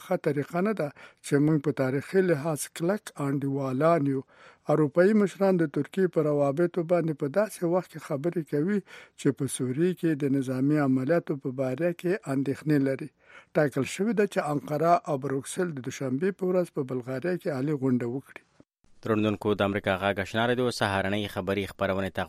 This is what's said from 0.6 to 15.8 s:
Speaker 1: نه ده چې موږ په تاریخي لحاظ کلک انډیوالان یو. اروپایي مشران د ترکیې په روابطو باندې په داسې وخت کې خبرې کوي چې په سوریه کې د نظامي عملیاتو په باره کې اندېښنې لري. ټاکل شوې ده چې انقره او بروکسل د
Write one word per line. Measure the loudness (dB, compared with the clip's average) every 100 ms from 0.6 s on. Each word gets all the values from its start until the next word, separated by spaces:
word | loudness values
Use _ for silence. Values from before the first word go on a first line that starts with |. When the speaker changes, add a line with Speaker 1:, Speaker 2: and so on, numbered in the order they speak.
| -2
Speaker 1:
نه | -2
ده | -6 -8 -20 _ 0
چې | 4 4
موږ | 4 2
په | 0
تاریخي | 0 -2 0 2 4
لحاظ | 2 0 -4 -8 -4
کلک | -2 -2 -6 -6 -4
انډیوالان | -2 -2 -2 -2 2 4 4 2
یو. | 0 -6 _ -20 -10 0
اروپایي | 2 4 4 4 6
مشران | 2 2 2 2
د | 0 -2
ترکیې | -2 0 0 2
په | 2
روابطو | 2 2 2 0 0 0
باندې | 0 0 -2
په | -2 0
داسې | 0 -2 0
وخت | 0 -2
کې | -10 -8
خبرې | -4 -2 -4 -2
کوي | -2 0 -2 -4 -14 -20 -2
چې | -2 0
په | -4
سوریه | -4 -4 0 0 0
کې | -2 0
د | 0 0
نظامي | -2 0 2 2 2
عملیاتو | 2 2 0 0 -6
په | -6 -4
باره | -4 -2 -2 -2
کې | -2 -4 -2
اندېښنې | -2 -2 -4 2 2 2
لري. | -2 -8 -16 _ -20 -4 0
ټاکل | 0 0 -4
شوې | -2 0 2
ده | 0
چې | 0 -2
انقره | -4 -2 0 4 4 2
او | -4 -4
بروکسل | -6 -6 -4 -4
د | -4